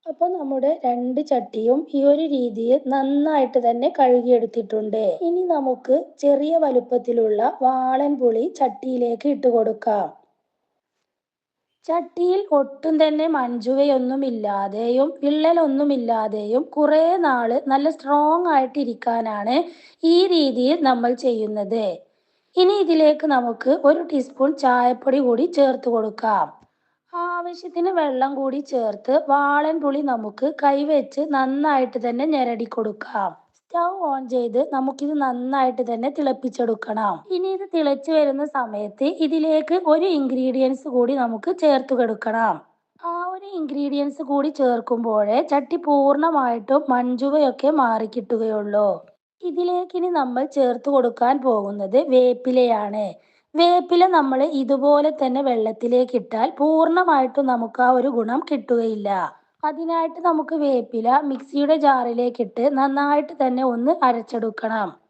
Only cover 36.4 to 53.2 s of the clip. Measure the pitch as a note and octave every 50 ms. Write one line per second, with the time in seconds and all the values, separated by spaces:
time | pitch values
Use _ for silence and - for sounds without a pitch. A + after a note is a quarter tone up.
36.4 | - B3+ G3 - A#3+ A3+ A3+ G#3+ - - G#3+ G#3+ A3 G3+ F3 D#3 - - F#4 F4+
37.4 | F#4 F#4+ F#4+ F#4 G4 - - E4 D#4 C#4+ C#4 C#4 C#4 - D#4+ D#4 D4+ C#4+ C4+ C#4
38.4 | D4 D4 - C4+ B3 A3+ G#3+ G#3 G#3 G#3 G#3 - C4 D4 F#4 - D#4+ D4 D4+ D#4+
39.4 | D4+ D#4+ D#4 D#4 D#4 D#4 E4 F#4 F4+ D#4+ D4+ D#4+ E4+ G4 F4 D4 C4+ C4 C4 B3+
40.4 | B3+ C4 B3 C4 C4 B3+ C4 B3+ - D#4 B3 B3 A#3+ A#3+ C#4 C#4 B3 A#3 A3+ G#3+
41.4 | - E4+ F#4 F4+ D#4+ D4+ C#4 C4 B3+ - C4+ A#3+ A#3+ A3 A3 G#3+ - A3+ A3 A3+
42.4 | A3+ G#3+ E3+ - - _ _ _ _ _ _ _ - E4+ E4+ F4 F4 F4+ F#4 F#4+
43.4 | G4+ G4+ G4+ F4 D#4 C4+ C#4 C#4+ C#4+ C#4+ C#4 C#4+ C#4+ C#4+ C#4 - D#4+ B3+ C#4 C#4+
44.4 | C#4 D#4 D4 - C4+ B3 A#3+ A#3 A#3 - B3 A3+ A#3 A#3 A3 G#3+ G#3 G#3 A3 C4
45.4 | F4 - C#4+ C#4+ C4+ - D#4+ F4 - D4 D4 C#4+ C#4 C#4 C#4+ C#4+ D#4 E4 E4 C#4+
46.4 | C4 A#3+ A#3 A#3 G3+ - C4+ D4 D4+ - B3 B3 B3 B3 B3+ A#3 C4 C#4 C#4+ D#4
47.4 | D4 C4 - - - C#4 D#4 D4+ C4 A#3 A3+ A3 A3 G#3+ - B3 G3+ - A#3+ A3
48.4 | A3+ A3 G#3+ G#3+ G#3 G#3 G3+ G#3 G#3 G3+ F3+ D#3+ - _ _ _ _ _ _ _
49.4 | - F4+ C#4+ E4 F4+ F4 F4+ F4+ F#4 F4+ - F4+ E4+ F#4 F4 D#4 C4+ B3+ A#3+ B3
50.4 | C4+ D4 - C#4+ C4+ B3 B3 B3 - C#4+ C#4+ C#4 A#3+ A#3 A#3 - A#3+ A#3+ C4+ C#4+
51.4 | B3 C4 A3+ G#3+ G3 G3+ G#3 G#3 G3+ F#3+ G3 B3+ - D4 B3+ B3+ B3+ B3 B3 B3
52.4 | B3 C4 B3 B3+ B3 A#3+ A3+ G#3+ G#3 G3+ G3+ G#3+ G#3 F#3+ - -